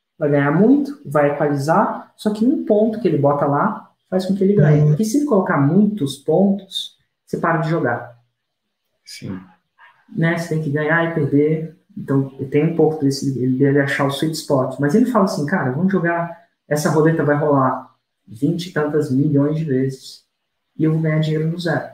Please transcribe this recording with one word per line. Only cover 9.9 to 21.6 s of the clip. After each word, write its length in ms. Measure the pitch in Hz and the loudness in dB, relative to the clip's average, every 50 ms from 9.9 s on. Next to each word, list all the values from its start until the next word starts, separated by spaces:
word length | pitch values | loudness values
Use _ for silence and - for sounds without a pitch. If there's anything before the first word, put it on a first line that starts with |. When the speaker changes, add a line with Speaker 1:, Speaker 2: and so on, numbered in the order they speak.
| _ _ _ - - | _ _ _ -10 -4
Speaker 1:
Né? 240 | - 160 165 170 175 | -2 -2 0 -2 -2
Você 120 | - - | -4 -4
tem 120 | 160 156 156 | -4 -4 -4
que 80 | 139 | -4
ganhar 400 | 139 151 151 151 160 170 165 165 | -4 -2 -2 0 0 0 0 0
e 40 | - | -2
perder. 640 | 160 143 131 143 143 147 156 160 160 165 - - _ _ _ - - | -2 -2 0 0 2 2 2 0 -2 -4 -8 -12 _ _ _ -16 -12
Então, 280 | - - 143 139 135 - - - 135 - | -6 -2 -2 -2 -2 -2 -6 -12 -8 -2
tem 160 | - 147 156 | 0 0 2
um 120 | 165 165 | 2 2
pouco 280 | 160 156 143 - - 139 | 2 2 2 2 0 -2
desse, 280 | 139 135 - - 139 131 | -2 -2 -2 -4 -4 -4
dele 480 | 123 123 127 127 127 143 139 139 143 | -2 -2 0 0 2 2 4 4 2
achar 240 | 139 139 - - 143 | 2 0 0 -2 -2
o 40 | 139 | -2
sweet 280 | 135 - - 156 156 | -2 -2 -4 -4 -4
spot. 420 | - - - 151 131 127 131 - - | -4 -4 -2 0 0 0 -2 -2 -2
Mas 160 | 143 143 147 | -2 2 2
ele 120 | 226 254 | 2 2
fala 180 | 220 - 220 190 | 2 2 2 2
assim, 200 | 190 - - 143 | 0 0 -2 -4
"Cara, 280 | 143 196 180 143 131 127 | -2 -2 -2 -2 -2 -2
vamos 180 | 147 180 190 | 0 0 0
jogar, 560 | 196 175 165 170 170 170 170 170 - - _ _ _ _ _ - | 0 0 0 0 -2 -2 -4 -6 -8 -14 _ _ _ _ _ -4
essa 220 | 147 151 - - | -2 -2 0 0
roleta 340 | - 160 151 160 160 160 143 | 2 4 4 4 2 2 2
vai 120 | 143 147 | 0 0
rolar 560 | 143 156 147 143 135 127 123 - - - - _ _ _ _ _ _ _ | 0 2 2 2 2 2 2 0 -4 -8 -14 _ _ _ _ _ _ _
vinte 420 | - 117 - 143 151 170 170 - | -20 -10 -4 -2 -2 -2 -2 -6
e 60 | - - | -6 -4
tantas 380 | 156 151 147 151 156 139 131 | -4 -2 -2 -2 -2 -2 0
milhões 480 | 127 135 151 151 139 139 143 147 156 160 | 0 0 0 2 2 2 2 0 0 -2
de 60 | 160 | -4
vezes. 580 | 151 131 127 135 135 135 - - - - - _ _ _ _ _ _ _ _ _ _ _ | -2 -2 -2 -2 -4 -6 -8 -14 -20 -20 -20 _ _ _ _ _ _ _ _ _ _ _
E 80 | - 156 | -2 -2
eu 80 | 156 160 | 0 0
vou 80 | 160 | 0
ganhar 180 | 160 156 156 156 | 0 0 0 0
dinheiro 300 | 156 156 156 156 156 160 | 0 -2 -2 -2 -2 -4
no 100 | 165 | -4
zero. 300 | 180 | -4